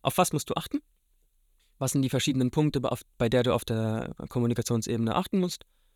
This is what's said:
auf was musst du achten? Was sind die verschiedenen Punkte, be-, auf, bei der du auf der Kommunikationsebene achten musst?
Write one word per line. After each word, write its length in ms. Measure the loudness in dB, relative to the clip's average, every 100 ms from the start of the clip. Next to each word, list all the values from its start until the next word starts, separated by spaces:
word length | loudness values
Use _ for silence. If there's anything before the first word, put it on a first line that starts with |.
auf 160 | -2 2
was 140 | 2
musst 180 | 0 -2
du 40 |
achten? 260 | -2 -2 -8 -8 _ _ _ _ _ _ _ _ -6
Was 140 | 0
sind 100 | 0
die 80 | 2
verschiedenen 400 | 0 0 0 0
Punkte, 300 | 2 0 0
be-, 100 | -2
auf, 120 | -4 -6 0
bei 100 | 2
der 140 | 4
du 120 | 4
auf 100 | 2
der 500 | 0 -2 0 -2 -6 -10 -6
Kommunikationsebene 840 | -2 0 0 0 0 0 -2 0
achten 240 | 0 0 0
musst? 260 | -2 -4 -16 _ _